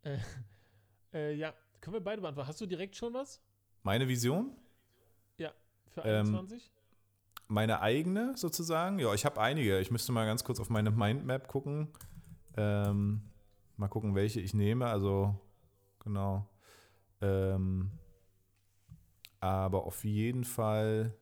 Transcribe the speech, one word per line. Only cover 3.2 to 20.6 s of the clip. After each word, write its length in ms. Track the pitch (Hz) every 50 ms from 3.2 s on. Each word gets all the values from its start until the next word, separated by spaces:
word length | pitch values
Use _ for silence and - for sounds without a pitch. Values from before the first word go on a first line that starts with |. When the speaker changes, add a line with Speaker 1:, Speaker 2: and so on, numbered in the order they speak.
| 277 - - - _ _ _ _ _ _ _ _
Speaker 2:
Meine 260 | _ 98 101 120 135 127
Vision? 480 | 127 120 117 123 143 185 240 277 - - - _ _ _ _ _ _ _ _ _ _ _ _ _ _
Speaker 1:
Ja, 160 | - 165 156 - _ _ _ _ _ _ -
für 120 | - -
Speaker 2:
Ähm, 240 | - 110 107 107 104
Speaker 1:
einundzwanzig? 440 | 107 107 - 185 190 226 240 - - _ _ _ _ _ _ _ _ _ _ _ _ _ - - _
Speaker 2:
Meine 320 | 107 104 110 113 110 -
eigene 540 | 95 107 120 147 160 180 185 208 233 254 269
sozusagen? 600 | 240 - 165 156 - 170 165 165 160 170 185 202 190
Ja, 140 | 135 113
ich 140 | 101 104 -
hab 120 | 147 - 104
einige. 420 | 107 120 143 160 135 104 95 95
Ich 100 | 95 -
müsste 220 | 120 113 - -
mal 120 | 123 113 110
ganz 200 | 107 110 113 -
kurz 140 | - 123 101
auf 120 | 107 -
meine 200 | 117 107 107 107
Mindmap 580 | 104 113 104 104 113 139 - 131 127 139 - -
gucken. 400 | - 139 - 143 143 151 151 147 - - - - - - - - - - - - -
Ähm, 760 | - 104 104 104 101 101 101 101 101 101 101 107 107 104 - - - - _ _ _ _ _ _
mal 120 | - 104 98
gucken, 260 | - 113 107 104 98
welche 260 | 98 101 110 107 117
ich 140 | 90 92 87
nehme. 320 | 107 101 104 113 127 127
Also, 520 | 117 113 101 98 98 98 98 98 101 101 98 - - _ _ _ _ _ _ _ _ _ _
genau. 500 | - 107 104 98 98 98 95 98 104 - _ _ _ - - - - _ _ _ _ _ _ _
Ähm, 680 | - 98 95 95 95 95 95 95 95 95 95 92 92 98 - - - - - _ _ _ _ _ _ _ _ _ _ _ _ _ _ _ - - - _ _ _ _ - _ _
aber 440 | - 95 95 95 95 95 92 92 -
auf 200 | 82 - - -
jeden 400 | 107 104 107 110 117 123 127 120
Fall 680 | - - -